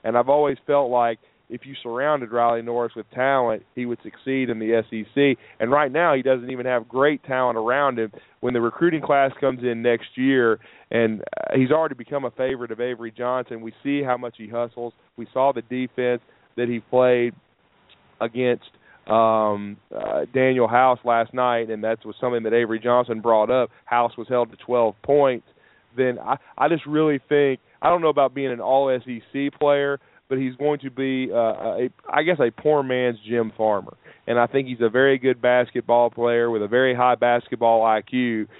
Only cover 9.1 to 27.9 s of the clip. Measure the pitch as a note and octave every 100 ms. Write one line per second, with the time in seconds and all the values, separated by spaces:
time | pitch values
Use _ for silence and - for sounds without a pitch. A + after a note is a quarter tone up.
9.1 | C#3+ C3+ - C3+ B2+ B2 A#2 A#2+ A#2 -
10.1 | - C3 C3 A#2 G#2+ - - - A2+ A2+
11.1 | A2 - - - C3+ B2+ D3+ D#3 C3 A#2
12.1 | C#3+ B2+ - C3 C3 A#2+ A2 B2 A#2 A#2
13.1 | A2 B2 B2+ B2 A2+ A2+ - C#3 C#3+ C3+
14.1 | B2 A#2+ - G#2+ A#2 A#2+ A#2+ A#2+ - _
15.1 | - A2+ B2+ C#3 B2+ A2+ B2+ B2+ - B2
16.1 | A#2+ - _ _ - A#2+ A#2 - B2+ B2+
17.1 | B2 A#2+ - _ _ _ _ _ _ _
18.1 | - A#2 A#2 B2 A#2 - _ _ _ -
19.1 | A2+ A2+ A2 G#2+ G2+ G2+ G#2 _ - -
20.1 | - D2+ B2+ C3 B2+ A2 B2 C3 B2 A#2+
21.1 | A#2 A2+ B2+ B2 A#2 A2 A2 A2 A2+ G#2+
22.1 | G#2 B2+ A#2+ A2 A#2 A2+ A2 A#2 B2 A#2+
23.1 | A2 A2+ A2 G#2+ B2+ A#2+ _ - A#2+ A#2
24.1 | - A2 B2 A#2 - - B2 A2+ G2 -
25.1 | D3 C#3 B2 - _ _ _ _ A#2+ B2+
26.1 | A#2+ G#2+ C#3 - - D3 E3 C#3+ D3+ D#3
27.1 | C#3 - D3 C#3 C3 _ _ D3+